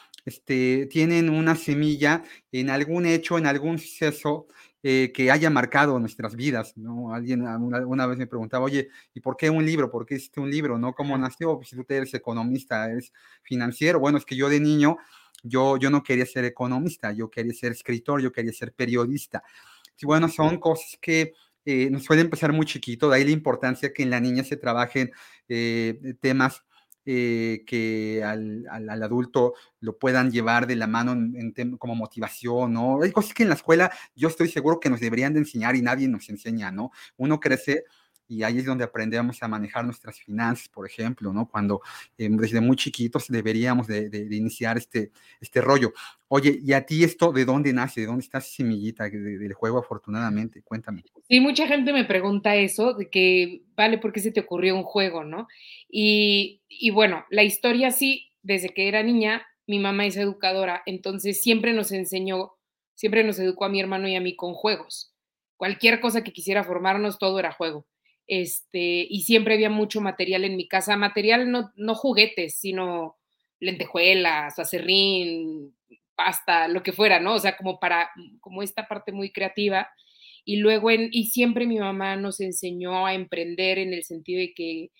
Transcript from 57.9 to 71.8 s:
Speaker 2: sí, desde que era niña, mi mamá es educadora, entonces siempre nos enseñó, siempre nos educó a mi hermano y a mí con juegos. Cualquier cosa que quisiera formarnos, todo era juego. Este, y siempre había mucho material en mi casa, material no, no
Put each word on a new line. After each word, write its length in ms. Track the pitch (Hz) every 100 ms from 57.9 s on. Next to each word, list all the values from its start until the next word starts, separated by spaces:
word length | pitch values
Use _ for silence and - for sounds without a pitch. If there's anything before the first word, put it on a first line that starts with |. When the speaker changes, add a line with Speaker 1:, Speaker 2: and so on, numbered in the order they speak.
Speaker 2:
sí, 380 | 247 269 269 - _
desde 280 | 190 190 185
que 180 | - 196
era 140 | 214
niña, 440 | 226 240 214 226 - _ -
mi 120 | 202
mamá 280 | 196 196 208
es 100 | 185
educadora, 680 | 202 196 190 190 185 175 -
entonces 540 | 185 196 196 196 196
siempre 300 | 233 226 233
nos 200 | 226 202
enseñó, 600 | 196 185 190 190 185 190 _ _ _ _
siempre 280 | - 214 220
nos 140 | 220 190
educó 260 | 185 185
a 40 | 196
mi 120 | 196
hermano 280 | 190 190 190
y 80 | 185
a 40 |
mí 140 | 180 180
con 180 | 180
juegos. 600 | 170 214 202 - - - _ _ _ _ _
Cualquier 440 | 185 196 226 233
cosa 240 | 240 226
que 80 | 220
quisiera 320 | - 190 202
formarnos, 540 | 180 175 185 202 208 196
todo 200 | 190 190
era 140 | 165
juego. 340 | - 165 151 - _ _ _ -
Este, 800 | 185 175 - - 185 175 175 175
y 140 | 202
siempre 320 | - 226 220
había 160 | 214 214
mucho 300 | 214 208 214
material 440 | 196 185 180 185
en 120 | 190 185
mi 100 | 165
casa, 280 | 190 190 202
material 540 | 202 208 208 240 247
no, 220 | 247 226
no 180 | -